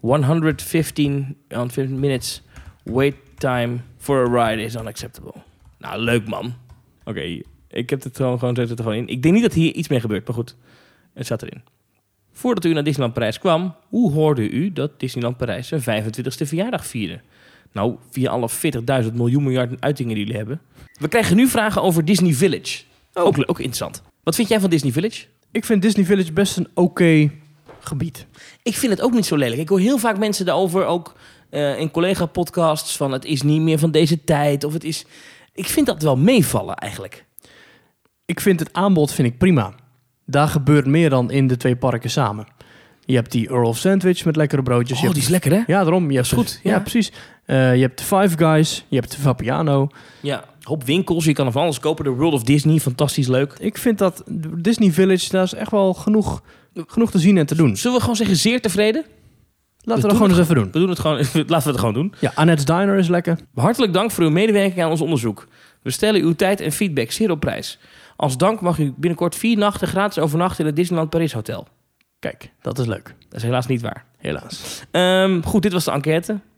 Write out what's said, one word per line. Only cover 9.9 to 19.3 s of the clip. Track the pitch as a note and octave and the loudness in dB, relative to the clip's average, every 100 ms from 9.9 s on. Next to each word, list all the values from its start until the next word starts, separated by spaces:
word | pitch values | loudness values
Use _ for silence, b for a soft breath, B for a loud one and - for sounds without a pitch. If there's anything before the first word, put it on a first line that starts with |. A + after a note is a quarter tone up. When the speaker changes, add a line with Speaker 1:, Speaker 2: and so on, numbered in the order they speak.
| C3 | -2
Speaker 1:
gebeurt, | A2+ G#2 - | -2 -6 -6
maar | A#2+ | -8
goed. | A#2 - b b b b b | -8 -12 b b b b b
Het | - - | -16 -8
staat | A2+ | -8
erin. | - - _ _ _ _ _ _ _ | -8 -18 _ _ _ _ _ _ _
Voordat | - B3+ A3 E3+ | -6 -4 0 0
u | |
naar | D#3+ | 0
Disneyland | D3 C#3+ B2 | 0 -2 -2
Parijs | A#2+ A2 - | -2 -4 -2
kwam, | F#3+ E3 F#3 - _ | 0 0 0 -8 _
hoe | A3+ A#3 | 0 0
hoorde | D3 D#3 C#3 G#2 | 2 2 2 0
u | B2 F#3+ | -2 -4
dat | D3+ D3 _ | -4 -8 _
Disneyland | C3 B2+ A#2+ B2 | -8 -4 -6 -4
Parijs | A#2+ F#2+ A#2+ | -6 -6 -6
zijn | D#3+ | -6
vijfentwintigste | B2 G#2+ A2 G#2+ C3 - D3+ | -2 -2 -4 -6 -8 -6 -6
verjaardag | D#3+ G#3+ - - | -4 -4 -6 -8
vierde? | A#2+ F#2+ G2 _ b b b b | -8 -8 -8 _ b b b b
Nou, | G#2 G#2+ A2+ - | -4 -4 -4 -10
via | - B2+ | -4 -2
alle | A2+ A#2+ | -2 -4
veertigduizend | - E3 C3 A#2 C3+ A2+ A#2 | -4 -4 -4 -2 0 0 0
miljoen | A#2+ | 0